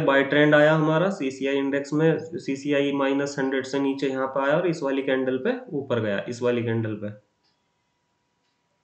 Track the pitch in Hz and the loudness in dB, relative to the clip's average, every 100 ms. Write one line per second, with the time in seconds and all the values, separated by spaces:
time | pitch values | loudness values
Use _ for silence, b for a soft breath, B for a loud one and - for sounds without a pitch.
0 | 143 139 139 147 151 151 151 160 151 160 | 6 4 4 4 6 6 6 4 2 2
1 | 190 196 135 135 135 139 139 139 139 151 | 0 -2 -6 -4 -2 0 0 -2 -2 2
2 | 160 151 - 135 135 135 143 143 143 139 | 2 2 -4 -10 -6 -6 0 0 2 0
3 | 135 139 143 - 135 135 123 139 139 135 | 0 0 -2 -2 -2 -2 -2 -2 -2 0
4 | 139 131 131 139 135 160 180 160 139 135 | -2 -2 -4 -2 0 2 0 -2 -2 -2
5 | 135 131 131 127 220 254 - 147 - 117 | 0 0 0 -2 -2 -4 -6 -8 -4 -2
6 | 107 101 - 117 123 120 113 113 110 101 | -2 -4 -6 -4 0 0 0 -2 -2 -6
7 | 104 - _ _ _ _ _ _ _ _ | -10 -12 _ _ _ _ _ _ _ _
8 | _ _ _ _ _ _ _ _ | _ _ _ _ _ _ _ _